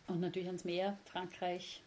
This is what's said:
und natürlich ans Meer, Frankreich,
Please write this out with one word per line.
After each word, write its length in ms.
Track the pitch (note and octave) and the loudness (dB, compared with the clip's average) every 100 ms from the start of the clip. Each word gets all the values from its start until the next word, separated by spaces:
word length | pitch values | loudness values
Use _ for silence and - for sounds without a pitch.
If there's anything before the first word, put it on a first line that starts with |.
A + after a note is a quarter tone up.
| - | 0
und 120 | F3 | 2
natürlich 300 | F3 F#3 F3+ | 2 2 -2
ans 160 | F3+ F3 | -2 0
Meer, 320 | E3+ G3 G3+ - | 2 2 0 -4
Frankreich, 760 | F3+ F3+ - F3+ F3+ - - | -4 -4 0 0 0 -4 -12